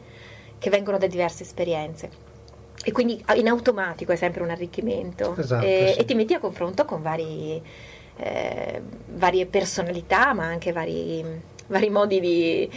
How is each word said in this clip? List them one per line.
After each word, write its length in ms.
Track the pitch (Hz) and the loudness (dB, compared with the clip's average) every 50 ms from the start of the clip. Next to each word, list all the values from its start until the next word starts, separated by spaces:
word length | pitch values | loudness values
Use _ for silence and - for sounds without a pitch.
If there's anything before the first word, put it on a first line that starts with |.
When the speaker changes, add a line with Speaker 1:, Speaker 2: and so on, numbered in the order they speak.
| - - - - - - - - - - - | -10 -18 -20 -20 -20 -20 -20 -20 -20 -20 -12
Speaker 1:
che 120 | - - 202 | -6 0 2
vengono 280 | 196 202 202 208 196 | 2 2 2 0 0
da 100 | 190 190 | 2 2
diverse 360 | 185 180 175 175 170 165 - 180 | 2 2 0 0 0 -2 -6 -14
esperienze. 680 | - - - 175 170 165 151 151 165 156 - - - - - - - - - - - - - - - - - - | -10 -6 -4 -2 0 0 -2 -4 -6 -10 -12 -14 -16 -16 -20 -20 -20 -20 -20 -20 -20 -20 -20 -20 -20 -18 -6 -4
E 80 | 220 | 0
quindi, 300 | 202 247 240 233 220 214 - | 0 2 2 0 -2 -2 2
ah, 100 | - 214 | 4 4
in 120 | 226 214 | 4 6
automatico 640 | 226 240 233 233 262 226 196 190 175 160 - 165 - | 4 2 4 4 2 2 2 -2 -4 -4 -4 0 0
è 40 | 175 | 0
sempre 260 | 165 180 175 170 185 175 | 2 2 0 0 -2 -4
un 60 | 170 | -4
arricchimento. 840 | 165 170 175 170 - 170 - - - 175 185 180 - - 208 - 180 | -4 -4 -6 -6 -6 -4 -4 -2 -2 -2 -4 -8 -4 -4 -2 -2 -2
Speaker 2:
Esatto, 280 | 180 143 120 123 117 202 | -2 0 0 2 2 4
Speaker 1:
E, 260 | 190 190 190 190 190 190 | 4 4 6 6 6 4
Speaker 2:
sì. 60 | - | 4
Speaker 1:
e 60 | 226 | 2
ti 80 | - 254 | 2 2
metti 180 | 220 220 226 349 | 2 4 2 2
a 60 | - | 0
confronto 460 | - 190 185 - 175 175 190 294 294 | 0 -4 -4 -2 -4 -2 0 0 0
con 160 | 302 208 160 | 0 -2 -4
vari, 600 | 156 160 160 165 160 160 156 156 156 156 160 160 156 - - - - - - - - - - | -2 -2 -2 -2 -4 -6 -6 -6 -6 -6 -6 -8 -8 -12 -18 -18 -18 -18 -20 -20 -20 -20 -12
eh, 640 | - - - - - - - - - - - - - - - - - - | -8 -6 -4 -2 -2 -2 -4 -4 -4 -6 -6 -6 -8 -10 -12 -14 -16 -16
varie 380 | - - 175 190 180 185 185 180 | -12 -4 0 2 4 4 2 0
personalità, 840 | 185 - 196 190 - - 202 175 175 175 175 170 - 190 202 254 285 247 | 2 2 0 0 2 -2 -2 -2 -2 -4 -6 0 2 4 4 6 4 4
ma 120 | 190 165 | 2 0
anche 260 | 165 170 170 - 180 | -2 -4 -2 -2 -2
vari, 520 | 165 165 160 165 165 165 165 165 165 160 160 160 160 165 - - - - - | -2 -2 -4 -2 -4 -4 -4 -4 -4 -6 -6 -8 -10 -10 -12 -16 -20 -20 -6
vari 220 | - 190 190 214 214 | -2 2 2 2 4
modi 300 | 202 208 208 208 196 190 | 4 4 4 4 4 2
di, 500 | 175 175 170 170 165 165 165 - - - - | 2 4 4 4 4 4 2 2 0 -2 -6